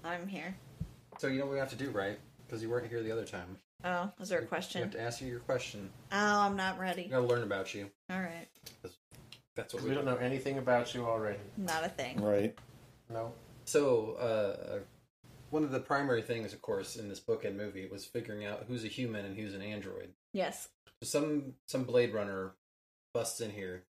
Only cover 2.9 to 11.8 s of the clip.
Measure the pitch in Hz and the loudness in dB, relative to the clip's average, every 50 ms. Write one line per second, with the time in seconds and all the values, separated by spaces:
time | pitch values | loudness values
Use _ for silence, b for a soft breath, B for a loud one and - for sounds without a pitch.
2.9 | 120 117 113 110 110 113 107 - - 92 87 87 95 95 _ _ _ _ - 180 | -2 -2 -2 0 -2 -2 -2 -4 -6 -8 -8 -8 -12 -16 _ _ _ _ -4 -2
3.9 | 180 175 180 202 - - 185 185 185 170 - - - 160 180 - - 185 165 - | 0 0 0 -2 -6 -8 -6 -2 0 0 0 0 -2 -4 -4 -2 -2 -2 -2 -2
4.9 | - 113 113 117 120 - 131 131 120 120 - - 131 123 - - - 104 101 95 | -2 -4 -4 -4 -4 -4 -6 -6 -6 -6 -2 0 0 0 0 -4 -8 -8 -10 -12
5.9 | - - - - - 196 208 208 208 202 202 202 196 196 190 190 185 - 185 185 | -12 -16 -10 -2 0 2 4 6 6 6 6 4 4 2 2 0 0 0 0 -2
6.9 | 175 175 180 190 131 127 123 120 123 120 117 104 101 95 95 - - 104 101 101 | 0 -2 -2 0 2 4 6 6 6 4 4 0 0 -2 -2 -4 -4 -6 -8 -8
7.9 | - _ _ _ 185 190 185 175 165 170 165 - _ - - - - - _ - | -10 _ _ _ -2 -2 -2 -2 -4 -8 -12 -14 _ -18 -18 -18 -18 -14 _ -16
8.9 | - _ _ _ - - - - - - _ _ _ - 113 - - 117 127 - | -16 _ _ _ -20 -20 -18 -18 -20 -20 _ _ _ -8 -8 -4 -6 -4 0 0
9.9 | 135 143 139 135 127 120 123 123 135 135 131 143 135 135 127 123 123 123 123 120 | 0 2 4 2 2 2 2 2 0 0 0 0 0 0 4 6 6 6 6 4
10.9 | - 127 120 117 113 110 107 107 104 101 - - - - 196 180 160 160 | -2 -2 0 2 2 2 2 0 -2 -4 -6 -10 -6 -4 0 0 2 2